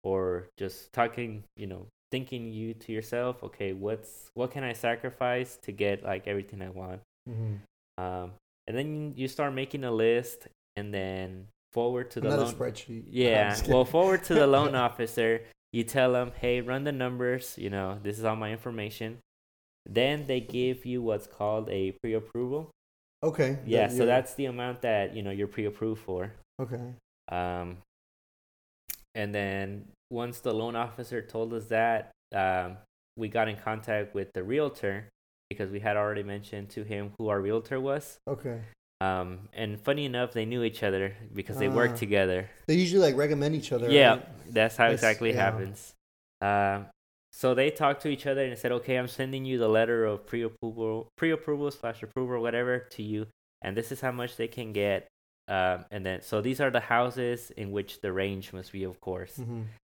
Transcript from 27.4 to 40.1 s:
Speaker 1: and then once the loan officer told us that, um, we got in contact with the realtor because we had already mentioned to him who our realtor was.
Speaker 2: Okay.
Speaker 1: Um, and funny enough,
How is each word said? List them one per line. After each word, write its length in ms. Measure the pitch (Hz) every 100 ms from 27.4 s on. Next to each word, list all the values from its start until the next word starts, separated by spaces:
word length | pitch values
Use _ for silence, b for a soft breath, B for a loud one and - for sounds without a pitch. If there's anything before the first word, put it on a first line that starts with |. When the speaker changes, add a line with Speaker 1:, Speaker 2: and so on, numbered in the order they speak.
| 90 90 87 90 _ _ _ _ _ _ _ _ _ _ _ - _ 110
Speaker 1:
and 180 | 104
then 540 | 104 98 98 98 101 104 _ _
once 280 | 120 120 120
the 140 | 127
loan 220 | 110 117 117
officer 460 | 120 104 120 120
told 320 | 107 113 113
us 120 | 117 110
that, 440 | 113 117 113 - _ _ 98
um, 420 | 95 92 90 95 _ _ _ -
we 120 | 110
got 180 | 117 110
in 80 | 104
contact 580 | - 110 110 107 104
with 160 | 101 95
the 100 | 92
realtor 680 | 92 139 147 127 101 98 107 _ _ _ _
because 220 | 101 98
we 80 | 101
had 180 | 107 104
already 240 | 104 104
mentioned 460 | 101 101 104 104 101
to 120 | -
him 300 | 107 101 101 -
who 120 | 110
our 100 | 101
realtor 380 | 98 113 113 131
was. 380 | 135 147 147 - -
Speaker 2:
Okay. 340 | 131 127 117 110 _ _ _
Speaker 1:
Um, 480 | 95 92 90 92 101
and 260 | - 107 104
funny 260 | 117 143
enough, 280 | 143